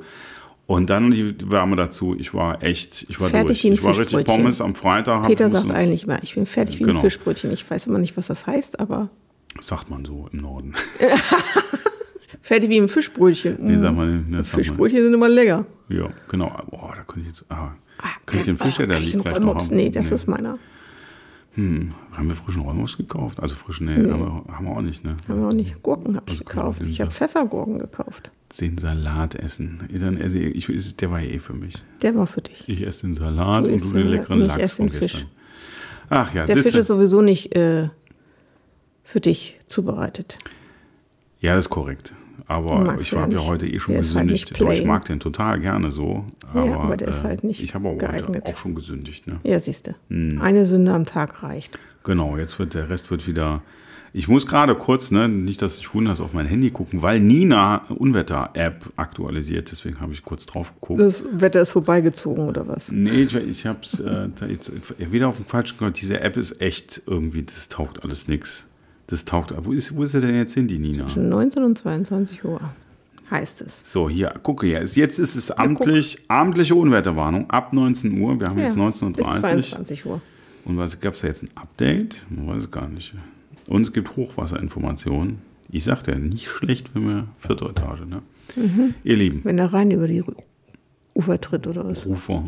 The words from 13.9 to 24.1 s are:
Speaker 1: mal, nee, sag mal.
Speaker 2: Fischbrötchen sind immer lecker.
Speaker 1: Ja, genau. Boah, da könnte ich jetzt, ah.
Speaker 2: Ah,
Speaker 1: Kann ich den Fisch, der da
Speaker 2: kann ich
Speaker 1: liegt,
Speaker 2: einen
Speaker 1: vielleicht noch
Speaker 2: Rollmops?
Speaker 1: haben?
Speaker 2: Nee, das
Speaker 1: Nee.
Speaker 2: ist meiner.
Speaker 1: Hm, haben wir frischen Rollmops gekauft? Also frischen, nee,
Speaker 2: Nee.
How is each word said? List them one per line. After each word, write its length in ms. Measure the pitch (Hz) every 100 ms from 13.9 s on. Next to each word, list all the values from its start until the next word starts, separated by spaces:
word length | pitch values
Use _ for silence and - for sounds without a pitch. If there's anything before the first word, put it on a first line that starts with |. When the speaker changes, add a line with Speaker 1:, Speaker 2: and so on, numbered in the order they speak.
| 80
Speaker 1:
mal, 120 | 82
nee, 140 | 85
sag 120 | 80 87
mal. 80 |
Speaker 2:
Fischbrötchen 600 | 85 - 151 76 226 247
sind 100 | 233
immer 160 | 233 233
lecker. 360 | 240 226 175 - - -
Speaker 1:
Ja, 200 | 87 82 - -
genau. 240 | 92 87 - -
Boah, 240 | - - -
da 80 |
könnte 180 | - 87
ich 60 | 82
jetzt, 180 | 82 -
ah. 220 | 80 76 73 _ -
Speaker 2:
Ah, 60 | - - -
Speaker 1:
Kann 140 | 98
ich 60 | 90
den 120 | 90
Fisch, 180 | 135 135
der 100 | 113
da 60 | 82
Speaker 2:
kann 80 |
ich 100 | 80
Speaker 1:
liegt, 20 | 202
Speaker 2:
einen 80 |
Speaker 1:
vielleicht 160 | 87 82
noch 60 | 214
Speaker 2:
Rollmops? 200 | 85 87
Speaker 1:
haben? 80 | 196
Speaker 2:
Nee, 140 | -
das 200 | - -
Speaker 1:
Nee. 60 | 247
Speaker 2:
ist 120 | -
meiner. 300 | - 226 247 - - - - - - - - _ -
Speaker 1:
Hm, 380 | 95 80 85 78 -
haben 140 | - 78
wir 60 | 82
frischen 260 | - 87
Rollmops 340 | 71 78 - -
gekauft? 420 | - - 60 -
Also 140 | - 71
frischen, 320 | - 80 80
nee, 100 | 78
Speaker 2:
Nee. 140 | 190